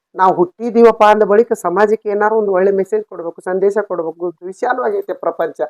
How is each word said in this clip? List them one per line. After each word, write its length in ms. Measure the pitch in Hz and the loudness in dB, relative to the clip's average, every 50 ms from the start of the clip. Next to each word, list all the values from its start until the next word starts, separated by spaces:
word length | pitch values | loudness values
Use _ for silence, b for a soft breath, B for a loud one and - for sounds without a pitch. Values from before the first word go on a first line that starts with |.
| _ _ _ | _ _ _
ನಾವ್ 220 | 185 185 214 240 | 0 2 2 2
ಹುಟ್ಟಿದೀವಪ್ಪ 680 | 165 175 - - - 226 240 202 233 233 226 220 - 214 | 2 0 -2 -4 -6 -8 -2 2 4 6 6 6 4 4
ಅಂದ 200 | 208 214 214 214 | 4 4 4 2
ಬಳಿಕ 300 | 185 202 214 233 - 226 | 2 2 2 2 0 -2
ಸಮಾಜಕ್ಕೆ 560 | - - 175 175 196 214 208 214 - - 208 | -4 -4 -2 0 2 2 2 0 -2 -4 -4
ಏನಾರು 280 | 202 202 208 214 220 | -4 -2 0 0 0
ಒಂದು 160 | 226 208 202 190 | 0 0 0 0
ಒಳ್ಳೆ 180 | 180 190 196 | 2 2 2
ಮೆಸೇಜ್ 340 | 196 190 190 - 220 214 214 | 0 0 -2 -2 -4 -6 -6
ಕೊಡ್ಬೇಕು, 360 | - 190 170 165 170 165 - | -8 -12 -12 -12 -12 -12 -10
ಸಂದೇಶ 380 | - 185 180 190 185 202 202 220 202 | -8 -6 -4 0 0 0 0 -2 -4
ಕೊಡ್ಬೇಕು. 500 | - 185 170 160 160 160 170 175 175 165 _ 175 | -4 -6 -6 -6 -6 -8 -8 -8 -8 -8 _ -14
ವಿಶಾಲವಾಗೈತೆ 720 | 185 190 - 240 240 254 262 247 226 202 196 - - 185 | -16 -10 -6 -4 -4 -4 -4 -4 -4 -4 -6 -6 -8 -10
ಪ್ರಪಂಚ, 480 | - - 170 170 - 170 156 143 - 151 | -6 -6 -6 -4 -4 -6 -6 -6 -6 -8